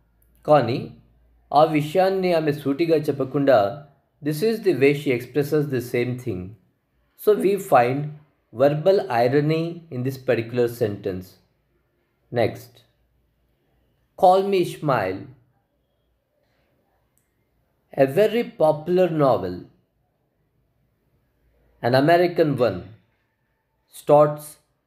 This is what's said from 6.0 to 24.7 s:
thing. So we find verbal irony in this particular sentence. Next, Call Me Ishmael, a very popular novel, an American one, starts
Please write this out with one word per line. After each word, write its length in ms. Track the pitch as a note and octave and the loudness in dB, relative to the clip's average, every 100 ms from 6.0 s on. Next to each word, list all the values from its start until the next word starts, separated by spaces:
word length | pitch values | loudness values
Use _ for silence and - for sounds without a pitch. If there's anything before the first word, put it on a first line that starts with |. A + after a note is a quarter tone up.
| B2 B2 | -4 -6
thing. 400 | A#2 F#2 F2+ A2 _ _ _ _ _ _ | -8 -10 -12 -18 _ _ _ _ _ _
So 140 | - | 0
we 240 | G#3 G3 G3 | 2 0 -2
find 600 | - C3+ A#2+ C#3 D3+ - _ _ _ | 2 2 4 -2 -6 -12 _ _ _
verbal 580 | A2+ C#3+ D3+ F3 G3 - | 0 0 2 2 0 0
irony 720 | A#2 B2 C#3+ D3 D#3+ E3 E3 - | 0 2 2 0 -2 -4 -10 -14
in 140 | B2 | -8
this 160 | B2+ C3 | -8 -6
particular 480 | - A#2 A2+ B2 A#2+ | -2 -2 -2 -2 -2
sentence. 680 | A#2+ A2 G2 G2+ F#2 F2+ _ _ _ _ _ _ _ _ _ _ | -2 -4 -4 -8 -8 -12 _ _ _ _ _ _ _ _ _ _
Next, 540 | A#2+ G#2+ - - _ _ _ _ _ _ _ _ _ _ _ _ _ _ - | -2 -2 -4 -20 _ _ _ _ _ _ _ _ _ _ _ _ _ _ 2
Call 280 | F#3 F#3+ | 4 4
Me 180 | G3 G3 | 2 -2
Ishmael, 600 | D#3 - D3+ B2 F#2+ F#2+ - - _ _ _ _ _ _ _ _ _ _ _ _ _ _ _ _ _ _ _ _ _ _ _ _ _ | -2 -4 -2 -2 -2 -6 -14 -20 _ _ _ _ _ _ _ _ _ _ _ _ _ _ _ _ _ _ _ _ _ _ _ _ _
a 120 | - C3+ | -2 0
very 380 | D3 G#3+ A3 | 2 0 0
popular 680 | A#3 - D#3 D3+ D#3+ F3+ F3+ | -6 0 0 0 -2 0 0
novel, 540 | D#3 C#3 G#2+ F2+ F2+ - _ _ _ _ _ _ _ _ _ _ _ _ _ _ _ _ _ _ _ _ _ | 2 2 0 -4 -10 -16 _ _ _ _ _ _ _ _ _ _ _ _ _ _ _ _ _ _ _ _ _
an 140 | A#2+ C3 | 0 2
American 600 | D3 F3 F3+ E3+ D#3 A#2+ | 4 4 4 2 0 2
one, 380 | A#2 F2+ F2 - _ _ _ _ _ _ _ _ _ | -2 -2 -14 -20 _ _ _ _ _ _ _ _ _
starts 720 | - - D3 D3+ D3+ - - _ | -14 2 4 4 0 -16 -20 _